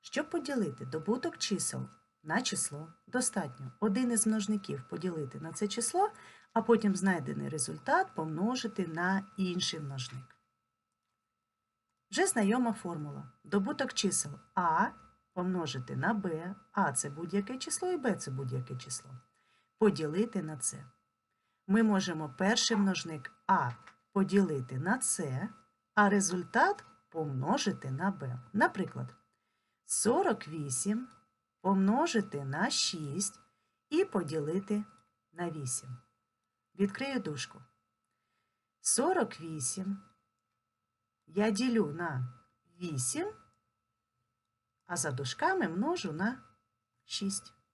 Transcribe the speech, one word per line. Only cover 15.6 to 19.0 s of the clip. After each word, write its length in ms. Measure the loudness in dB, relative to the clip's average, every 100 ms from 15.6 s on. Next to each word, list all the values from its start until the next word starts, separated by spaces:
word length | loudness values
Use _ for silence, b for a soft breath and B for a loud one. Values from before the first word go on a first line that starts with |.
| -2 -4 -6 -2
на 180 | 0
Б, 400 | 0 -2 -4 -6 -10 -6
А — 200 | 0 2
це 180 | 2 -4
будь-яке 480 | -6 -2 -2 -2 -6
число 340 | -6 -4 -2
і 40 | 0
Б — 180 | 0 -2
це 140 | -4
будь-яке 460 | -6 -4 -4 -6 -10
число, 340 | -10 -12